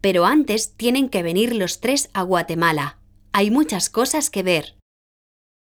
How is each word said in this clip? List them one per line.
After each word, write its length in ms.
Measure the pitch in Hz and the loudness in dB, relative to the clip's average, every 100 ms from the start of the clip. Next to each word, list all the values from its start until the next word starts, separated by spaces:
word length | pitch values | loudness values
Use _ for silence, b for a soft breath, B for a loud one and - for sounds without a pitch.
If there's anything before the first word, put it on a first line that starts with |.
pero 240 | 196 180 | 0 4
antes 500 | 180 302 277 214 - | 4 4 2 -2 -4
tienen 360 | - 233 262 262 | -4 0 0 0
que 120 | 190 | -2
venir 320 | 170 180 240 | -2 0 0
los 260 | 233 180 - | 0 -4 -4
tres 280 | 226 277 - | -2 -2 -2
a 80 | 196 | -4
Guatemala. 760 | 185 180 170 165 170 156 139 - _ _ _ | 0 0 0 0 0 0 -4 -12 _ _ _
Hay 180 | 202 208 | 0 2
muchas 400 | 254 302 190 - | 2 0 -2 -2
cosas 400 | 226 269 311 - | -2 -2 -2 -4
que 120 | 202 | -2
ver". 360 | 185 165 - - _ _ _ _ _ _ _ _ _ | -2 -2 -4 -16 _ _ _ _ _ _ _ _ _